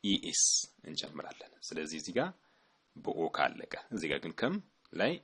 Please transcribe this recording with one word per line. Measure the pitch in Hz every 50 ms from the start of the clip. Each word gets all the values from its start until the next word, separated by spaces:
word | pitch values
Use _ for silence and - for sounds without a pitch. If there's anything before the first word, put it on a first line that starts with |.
| -
ኢ | 101 98 - -
ኤስ | 82 - - - - - - - - _ _ -
እንጨምራለን። | - - - - - 76 76 - - - - - - - -
ስለዚህ | - - - 78 80 76 80 80
እዚህ | 76 - 87
ጋር | 120 143 180 185 _ _ _ _ _ _ _ _ _ _ _ _
በኦ | - - - - - 82 80
ካለቀ። | - - 71 - 50 - - - - - - -
እዚህ | - 104 80 78
ጋር | 71 71
ግን | - 82 -
ከም | - 117 127 185 208 - _ _ _ _ _ -
ላይ | 82 98 127 170 170